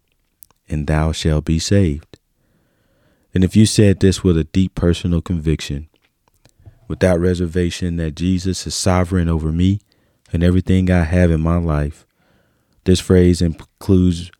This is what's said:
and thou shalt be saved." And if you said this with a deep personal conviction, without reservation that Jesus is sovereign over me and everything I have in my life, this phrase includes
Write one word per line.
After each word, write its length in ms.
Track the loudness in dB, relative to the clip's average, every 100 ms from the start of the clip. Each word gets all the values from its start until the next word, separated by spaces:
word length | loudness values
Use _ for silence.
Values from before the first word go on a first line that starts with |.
| _ _ _ _ _ _ _
and 200 | -8 -4
thou 240 | -2 -2
shalt 340 | -2 -2 -2 -2
be 140 | -4
saved." 580 | 0 0 0 -4 -10 -20 _ _ _ _ _ _ _ _ _ _ _
And 100 | 0
if 120 | 2 4
you 100 | 2
said 340 | 4 2 4
this 240 | 2 2
with 140 | 0 0
a 60 | 0
deep 280 | -2 -2
personal 480 | 0 -2 -2 -2 -4
conviction, 680 | -2 -4 -2 -4 -6 -10 -12 _ _ _ _ _ _ _ -20 _ _
without 320 | -2 0 2
reservation 800 | 0 0 -2 -2 -4 -4 -6 -4
that 180 | -6 -4
Jesus 500 | -2 -2 -2 -6 -8
is 80 |
sovereign 560 | -4 0 0 0 0 0
over 220 | 0 -2
me 280 | 0 0 0 -6 _ _ _ _
and 80 | -2
everything 480 | 2 0 2 0 2
I 140 | 0
have 260 | 0 2 2
in 120 | 2
my 160 | 0 -2
life, 500 | -2 -2 -4 -8 _ _ _ _ _ _ _ _ 0
this 140 | 0
phrase 440 | 4 4 4 2
includes 880 | 0 -4 -14 _ 0 2 4 0 -6